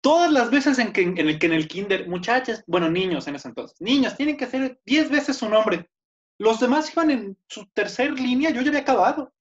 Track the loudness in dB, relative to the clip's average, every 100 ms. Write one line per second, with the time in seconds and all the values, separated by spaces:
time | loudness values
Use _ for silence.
0 | 4 4 4 4 2 2 2 0 0 0
1 | 0 0 -2 0 0 0 -2 -8 -4 -4
2 | -4 -6 -2 -2 -2 -8 -2 0 0 0
3 | 0 -2 -6 -10 -12 -12 -14 _ 0 2
4 | 2 0 -4 -4 -6 -4 -4 -8 0 0
5 | 2 0 -2 -4 2 2 2 -2 -6 _
6 | _ _ _ _ 0 2 2 2 0 0
7 | 2 0 -4 -14 _ -20 -8 -4 -4 0
8 | -2 0 0 2 2 0 0 0 2 4
9 | 4 0 -8 _